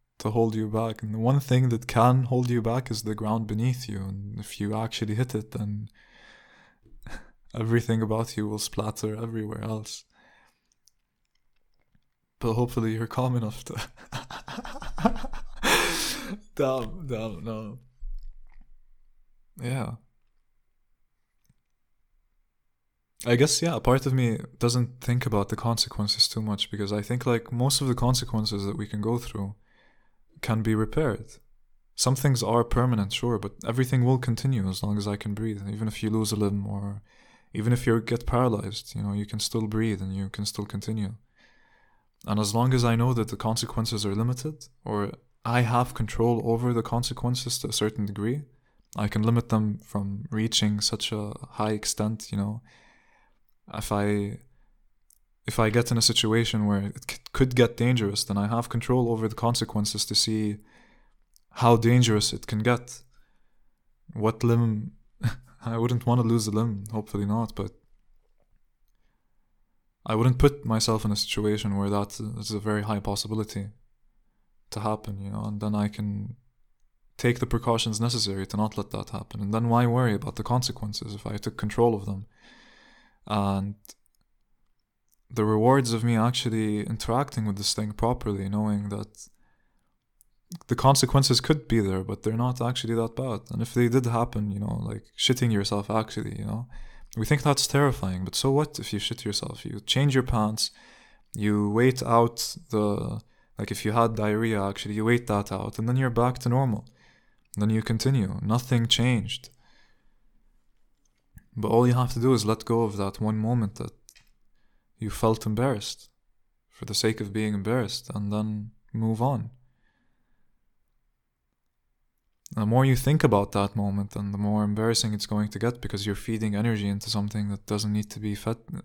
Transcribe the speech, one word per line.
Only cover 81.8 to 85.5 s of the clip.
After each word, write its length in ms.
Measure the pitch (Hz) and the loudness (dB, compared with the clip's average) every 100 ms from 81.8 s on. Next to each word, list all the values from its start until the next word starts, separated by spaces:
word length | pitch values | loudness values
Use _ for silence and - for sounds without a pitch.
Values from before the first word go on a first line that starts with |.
| 117 110 | 4 2
of 100 | 101 | -4
them? 200 | 98 107 _ - - - - - - _ _ - | -8 -10 _ -20 -20 -20 -20 -20 -20 _ _ -4
And 500 | 104 101 98 98 101 - - _ _ _ _ _ _ _ _ _ _ _ _ _ | 0 2 0 -2 -6 -14 -20 _ _ _ _ _ _ _ _ _ _ _ _ _
the 160 | 113 | 0
rewards 480 | 107 | 4